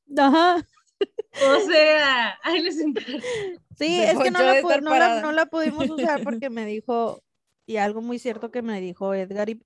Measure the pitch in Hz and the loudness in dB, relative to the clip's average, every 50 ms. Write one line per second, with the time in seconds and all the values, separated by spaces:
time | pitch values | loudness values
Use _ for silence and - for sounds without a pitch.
0 | _ - 285 294 277 277 262 320 339 359 349 349 - _ _ _ _ _ _ - | _ -6 0 4 4 6 6 6 4 4 2 2 -2 _ _ _ _ _ _ -6
1 | 403 - _ - - _ - - 539 539 539 453 415 320 349 311 302 311 311 302 | -6 -6 _ -14 -16 _ -2 0 4 4 4 4 4 4 4 4 6 6 6 4
2 | 294 277 262 247 233 208 190 - - 294 339 370 349 359 302 311 311 302 277 427 | 4 2 2 2 0 -2 -4 -6 -4 -2 -2 0 -2 -2 -4 -2 -2 -2 -4 -4
3 | - 240 254 302 480 494 494 440 415 381 349 - _ _ - - 285 320 349 359 | -6 -8 -10 -8 -8 -6 -6 -6 -6 -8 -10 -12 _ _ -10 -6 -2 -2 0 2
4 | 339 - - - 269 - - 359 - - 262 269 - - - 285 285 302 302 320 | 2 2 2 2 2 0 2 2 4 4 4 4 4 2 0 0 2 2 2 4
5 | 339 349 - - 311 302 311 320 330 320 - 330 311 311 294 302 277 269 320 302 | 4 2 2 0 -2 -2 0 0 -2 -2 -2 -2 -2 -2 -2 -2 -4 -4 -4 -2
6 | 262 330 294 285 220 - 233 226 269 269 233 226 220 208 208 214 - - 240 233 | -2 -2 -2 -2 -4 -6 -8 -6 -8 -8 -8 -8 -8 -8 -8 -8 -6 -4 -2 -2
7 | 233 214 - - _ _ _ _ _ _ _ _ _ - 220 208 202 208 208 226 | -2 -4 -6 -10 _ _ _ _ _ _ _ _ _ -6 -4 -2 -2 -2 -2 -6
8 | 226 240 247 240 - 254 220 214 233 226 - 247 226 226 220 190 185 180 175 - | -8 -8 -8 -6 -6 -8 -8 -8 -10 -10 -8 -8 -6 -6 -6 -6 -8 -8 -8 -6
9 | 196 196 196 196 185 185 196 208 208 208 226 226 _ | -6 -4 -4 -4 -4 -6 -6 -6 -6 -6 -6 -10 _